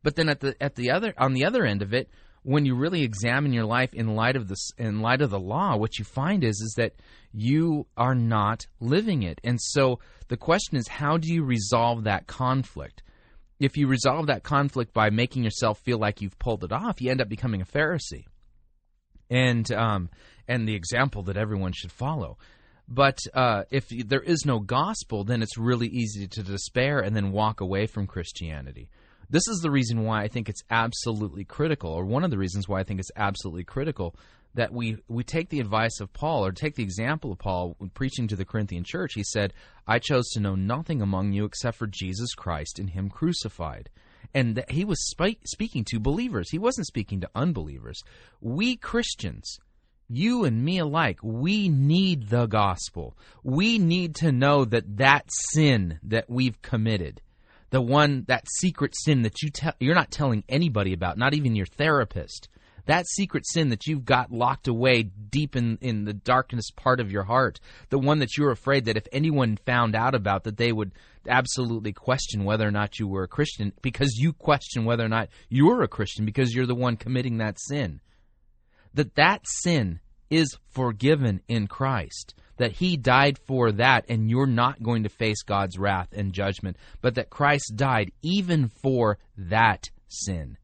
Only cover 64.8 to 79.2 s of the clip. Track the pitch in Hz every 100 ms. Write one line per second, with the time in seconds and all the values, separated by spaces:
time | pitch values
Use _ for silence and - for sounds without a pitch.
64.8 | 127 123 110 98 104 135 151 131 117 113
65.8 | 131 110 104 104 - 127 127 123 - -
66.8 | 131 127 107 98 95 123 127 - - -
67.8 | - 139 135 156 127 - 147 117 - 139
68.8 | 113 107 - 135 160 143 123 107 - 123
69.8 | 117 107 120 131 101 98 113 104 120 110
70.8 | 101 - - - - 123 127 - 123 113
71.8 | 107 101 - 131 - 104 98 110 107 104
72.8 | 104 - 104 95 92 - - - 101 -
73.8 | 131 - 143 110 151 156 - 143 - 120
74.8 | 113 117 113 113 107 - - 123 151 247
75.8 | 135 - 101 - 107 107 127 117 127 123
76.8 | 123 113 117 127 127 113 107 98 - 143
77.8 | 107 71 _ _ _ _ _ _ _ _
78.8 | _ 135 151 -